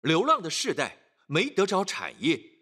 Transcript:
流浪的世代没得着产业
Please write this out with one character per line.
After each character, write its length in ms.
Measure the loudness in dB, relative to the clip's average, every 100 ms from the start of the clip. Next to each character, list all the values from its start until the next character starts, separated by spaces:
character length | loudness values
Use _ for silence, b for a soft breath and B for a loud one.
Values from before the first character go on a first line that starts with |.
流 220 | 2 2
浪 200 | 4 2
的 40 | 0
世 280 | -4 -2 -2
代 240 | -4 -6 _ _ _
没 240 | 0 0
得 160 | 0 2
着 180 | 2
产 300 | -2 -6 -10 -2
业 200 | 0 0 -4 _